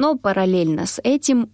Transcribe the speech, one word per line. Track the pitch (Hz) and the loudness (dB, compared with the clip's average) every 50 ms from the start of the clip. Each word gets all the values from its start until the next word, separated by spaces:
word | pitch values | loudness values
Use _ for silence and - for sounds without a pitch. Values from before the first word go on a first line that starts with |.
Но | 269 302 311 | -2 0 0
параллельно | 254 - 202 190 196 190 185 185 180 170 160 156 151 175 | 0 -2 -2 0 0 0 0 2 0 0 0 -2 -2 -2
с | 190 - - - | -4 -4 -2 0
этим | 247 277 277 - 285 269 240 226 220 | 0 0 0 2 2 2 2 0 -2